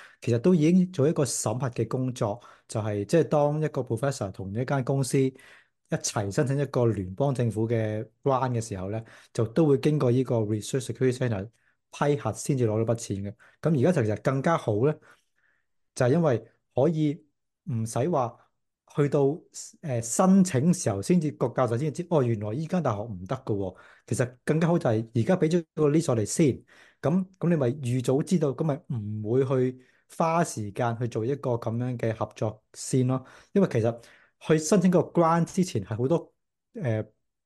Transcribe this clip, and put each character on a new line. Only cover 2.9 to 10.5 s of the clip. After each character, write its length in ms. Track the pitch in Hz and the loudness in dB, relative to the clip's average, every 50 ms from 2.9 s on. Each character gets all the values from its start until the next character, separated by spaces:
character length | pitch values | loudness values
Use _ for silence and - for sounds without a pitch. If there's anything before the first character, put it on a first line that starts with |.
| 107 101 101 | -4 -4 -2
即 140 | - 170 | 2 2
係 60 | 165 147 | 2 2
當 360 | 156 160 147 147 147 147 156 | 4 2 2 2 2 0 -2
一 60 | 156 | -4
個 140 | 147 - 139 | -4 -4 -4
professor 500 | 120 - 117 113 139 139 127 - 107 95 | -4 -4 -4 -2 -2 -4 -4 -4 -6 -8
同 220 | - - 95 98 101 | -8 -10 -10 -8 -6
一 100 | 117 131 | -4 -2
間 180 | 123 143 135 123 | -2 -2 -2 0
公 180 | 147 139 139 135 | 0 0 0 0
司 160 | - - 139 | 0 2 2
一 140 | 135 131 - - - - - - _ _ _ _ _ - | 2 0 -2 -6 -20 -20 -20 -20 _ _ _ _ _ -8
齊 420 | 160 151 - - - 117 101 98 | -6 -6 -4 -4 -4 -4 -4 -2
申 160 | 95 151 147 | -2 -2 -2
請 100 | 123 135 | 0 0
一 80 | 143 143 | -2 -2
個 180 | - - 135 120 | -2 0 2 2
聯 280 | 117 104 101 92 92 95 | 2 0 0 -4 -6 -4
邦 200 | - 135 143 127 | -2 -2 -2 0
政 160 | 127 120 113 | 0 -2 -2
府 160 | 98 107 113 | 0 -2 -2
嘅 400 | 113 120 113 110 107 107 107 110 - _ _ - | 0 0 -2 -2 -2 -4 -6 -8 -10 _ _ -2
grant 280 | 139 131 123 131 127 | 0 0 2 0 0
嘅 100 | 120 113 | -2 -2
時 160 | 110 - 101 | -4 -4 -6
候 120 | 92 92 98 | -8 -6 -6
呢， 140 | 107 113 113 - - - - _ - | -6 -8 -8 -12 -20 -20 -20 _ -2
就 120 | - 110 | -2 -2
都 180 | 110 - 170 165 | 0 2 4 4
會 120 | 147 139 127 | 4 4 4
經 200 | - 151 156 143 | 4 2 2 2
過 100 | 139 120 | 2 2
呢 140 | 120 131 127 | 4 2 2
個 120 | 127 123 | 2 0
Research 480 | 113 107 101 | 0 0 0